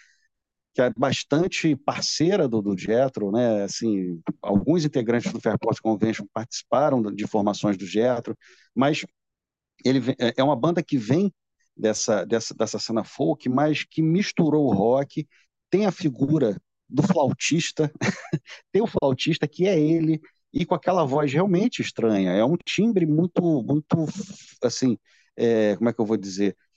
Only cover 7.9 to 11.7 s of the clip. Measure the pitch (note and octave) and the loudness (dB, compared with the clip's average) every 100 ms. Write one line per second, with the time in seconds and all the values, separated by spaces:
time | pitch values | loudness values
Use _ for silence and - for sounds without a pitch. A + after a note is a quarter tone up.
7.9 | G2+ A#2+ A#2+ - A2+ - - _ - C#3 | 0 0 0 -6 -12 -16 -20 _ -2 0
8.9 | D#3 - _ _ _ _ _ _ _ B2 | 0 -6 _ _ _ _ _ _ _ 0
9.9 | C3+ A#2 - A#2 B2+ C3+ C3+ D#3 - - | 2 0 0 0 2 0 2 0 0 -2
10.9 | C#3 G#2+ D3+ G3+ - _ _ _ | -2 0 0 0 -4 _ _ _